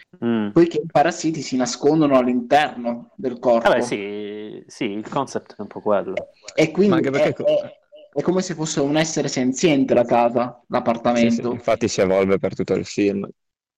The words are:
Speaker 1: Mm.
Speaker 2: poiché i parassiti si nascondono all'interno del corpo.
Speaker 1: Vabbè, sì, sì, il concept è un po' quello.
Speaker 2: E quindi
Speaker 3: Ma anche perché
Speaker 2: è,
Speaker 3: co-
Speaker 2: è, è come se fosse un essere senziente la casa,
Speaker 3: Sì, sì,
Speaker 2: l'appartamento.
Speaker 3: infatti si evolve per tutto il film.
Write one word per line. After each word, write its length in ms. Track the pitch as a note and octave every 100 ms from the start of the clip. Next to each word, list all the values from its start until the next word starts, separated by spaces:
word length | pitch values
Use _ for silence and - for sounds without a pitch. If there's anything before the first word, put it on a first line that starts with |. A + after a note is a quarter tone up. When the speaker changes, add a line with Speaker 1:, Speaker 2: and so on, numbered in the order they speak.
| - -
Speaker 1:
Mm. 260 | A#2 A2+ G#2
Speaker 2:
poiché 280 | D#3+ E3+ D3+
i 80 | E3
parassiti 500 | D3+ D#3 E3+ D#3+ D#3
si 160 | B2+ C3
nascondono 600 | A#2+ - C#3 D#3+ D3 C3+
all'interno 920 | B2 B2 A#2 C#3+ D3 B2 A#2 A#2+ - -
del 220 | C3 A#2+
corpo. 300 | B2+ A#2 F#3+
Speaker 1:
Vabbè, 120 | C3
sì, 840 | A#2+ A2 G2+ G#2 G#2 G#2+ G#2+ G#2+ -
sì, 180 | -
il 240 | A#2 G#2 G#2+
concept 480 | D3 B2+ - - -
è 40 |
un 60 | G#2
po' 140 | G2+
quello. 340 | G#2 G2+ F2+ F#2 - _ -
Speaker 2:
E 160 | - D#3+
quindi 200 | - G3+
Speaker 3:
Ma 60 | E3
anche 140 | C3
perché 180 | C#3 D3+
Speaker 2:
è, 20 |
Speaker 3:
co- 120 | -
Speaker 2:
è, 340 | F#3 D#3 - - _ - -
è 100 | C#3
come 200 | D#3 F#3
se 120 | F#3+
fosse 260 | D#3 D#3+ -
un 160 | C#3 D3+
essere 320 | D#3+ - C#3+
senziente 680 | - B2+ B2+ F3 C#3 C3
la 100 | A#2
casa, 400 | A#2 A#2+ A#2+ A#2+ B2
Speaker 3:
Sì, 60 | -
sì, 40 | _
Speaker 2:
l'appartamento. 840 | B2+ A#2+ A#2 B2 A#2+ A#2 A#2 A#2+
Speaker 3:
infatti 380 | A#2+ - A2 G#2+
si 120 | -
evolve 380 | F#2+ F#2+ G2 F#2+
per 160 | F#2+
tutto 200 | - F#2+
il 100 | G2
film. 440 | - - G2+ G2 G2 - _ _ _